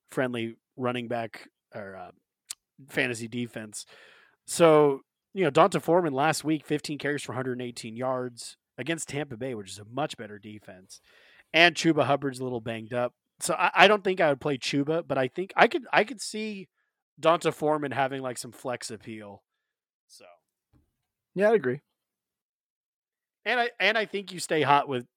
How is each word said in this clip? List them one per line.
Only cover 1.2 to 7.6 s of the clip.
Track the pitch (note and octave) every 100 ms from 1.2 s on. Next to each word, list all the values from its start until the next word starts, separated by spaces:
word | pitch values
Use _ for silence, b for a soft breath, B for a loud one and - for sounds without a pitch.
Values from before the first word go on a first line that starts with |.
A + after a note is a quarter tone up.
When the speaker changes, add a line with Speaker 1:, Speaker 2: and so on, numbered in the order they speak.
| A2+ - - _ _ A2
Speaker 1:
or, | G2 F#2+
uh, | F2+ - _ _ _ - _ _ C#3
fantasy | - C3 A#2 A#2
defense. | A#2+ A#2+ A#2 G#2+ G2+ - b b b b b -
So, | - E3+ D3+ D3 C3+ - _ _ G3
you | E3+
know, |
Donta | C3+ F#3+ F3
Foreman | - E3+ E3+
last | C3 D3+ D3+ D3
week, | D#3 -
fifteen | D3+ - D3
carries | C#3+ D3
for | -
a | A#2
hundred | C3
and | B2